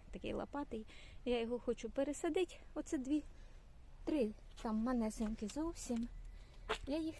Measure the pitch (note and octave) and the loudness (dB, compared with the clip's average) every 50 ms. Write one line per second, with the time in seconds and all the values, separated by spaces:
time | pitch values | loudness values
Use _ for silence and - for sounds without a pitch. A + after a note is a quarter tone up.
0 | - - - F#3+ - A3 G#3 G3+ - - - C#4+ C#4+ - A#3 A3 - - - - | -10 -8 -8 -4 -2 -2 0 0 -2 -2 -2 -2 -2 -2 -4 -6 -6 -8 -10 -12
1 | - - - - - B3 B3 A#3 A#3 A3+ B3 A#3 - B3 A3+ - - A3 - C4+ | -12 -12 -12 -4 2 2 4 4 4 2 0 2 2 0 0 0 -2 0 2 2
2 | C#4 C#4+ C#4+ - - E4+ D#4 F#4 F4+ - - - - - - D4+ D4+ - E4 C4+ | 2 2 2 2 2 4 6 4 4 4 0 -6 -14 -6 -4 -4 -2 0 0 0
3 | A#3+ C4 D4+ D4 - - - - - - - - - - - - - - - - | 4 4 4 2 2 -2 -8 -12 -12 -12 -14 -14 -16 -16 -16 -14 -14 -14 -14 -6
4 | - - D#4 C#4+ A3 A3 - - - - - - - A3+ G#3+ A3 A3+ B3+ B3+ A#3 | 0 2 4 6 6 4 2 -4 -10 -14 -8 -4 0 2 2 4 4 4 4 4
5 | A3 A3 - - A3+ G#3+ A3+ - A3 G3+ - C#4+ D#4+ E4 - - - - A#3+ A3+ | 4 4 2 2 0 0 0 0 -2 -2 0 0 0 0 -2 -2 -2 0 2 2
6 | A#3+ - - - - - - - - - - - - - A4 - - C4+ C#4+ E4 | 0 0 -4 -8 -10 -10 -12 -12 -14 -14 -14 -10 -4 -2 -2 -2 0 0 0 2
7 | D#4 D#4+ - | 2 0 -2